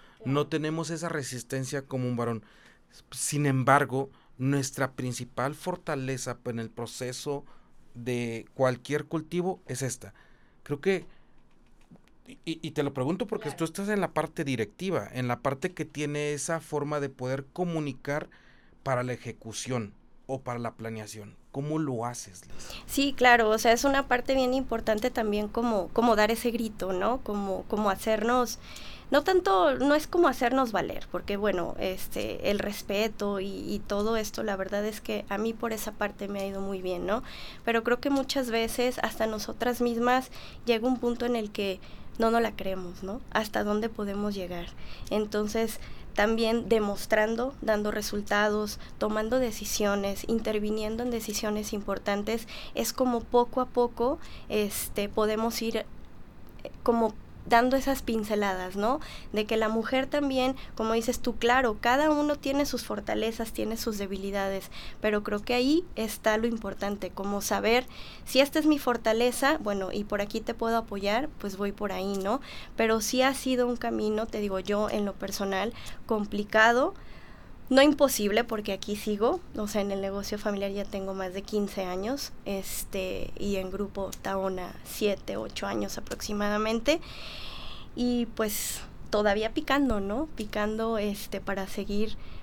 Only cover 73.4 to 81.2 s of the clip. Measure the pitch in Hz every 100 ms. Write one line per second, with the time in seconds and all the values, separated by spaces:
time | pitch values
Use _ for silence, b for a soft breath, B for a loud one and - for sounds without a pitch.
73.4 | 262 254 240 233 233 220 214 214 226 220
74.4 | 208 190 190 208 214 208 202 196 196 196
75.4 | 196 190 214 B B B - 214 202 202
76.4 | 208 220 226 240 330 - B B B B
77.4 | B B - 262 294 294 277 - 208 214
78.4 | 233 220 208 190 - 208 214 208 240 359
79.4 | - - 208 214 202 196 196 202 202 208
80.4 | 214 202 196 202 202 196 190 190